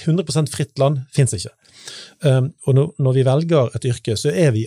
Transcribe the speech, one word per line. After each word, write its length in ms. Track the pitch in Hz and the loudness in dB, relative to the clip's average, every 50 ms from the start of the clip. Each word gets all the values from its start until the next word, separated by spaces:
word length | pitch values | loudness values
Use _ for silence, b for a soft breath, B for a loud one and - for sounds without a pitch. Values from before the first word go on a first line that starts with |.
| - | -2
hundre 180 | 165 160 185 180 | -2 0 0 -2
prosent 240 | 151 120 160 156 - | -2 -2 -2 -2 -2
fritt 300 | - - 147 - - - | -2 -6 -6 -6 -2 0
land 220 | 135 139 151 135 131 _ | 0 0 0 -2 -6 _
finnes 220 | - - 135 - - | 0 0 0 0 0
ikke. 160 | 92 - - _ _ B B B B B B B B B B B B - | -6 -8 -10 _ _ B B B B B B B B B B B B 0
Um, 220 | 147 131 131 127 147 - _ - | 2 2 2 0 -2 -6 _ -2
og 140 | 147 127 | 2 2
når, 80 | 135 147 165 - - 143 | 2 2 0 -2 -2 0
når 120 | 131 127 | 0 2
vi 60 | 135 127 | 2 2
velger 460 | 131 131 147 170 165 170 147 123 113 - | 2 2 0 0 2 2 2 2 0 -2
et 120 | 123 - 131 | -6 -4 -4
yrke, 260 | 113 - - - 107 | -4 -4 -4 -4 -4
så 160 | 98 - 147 | -2 -2 -2
er 220 | 170 196 170 143 110 | 0 2 2 2 2
vi 60 | 110 113 | 0 -2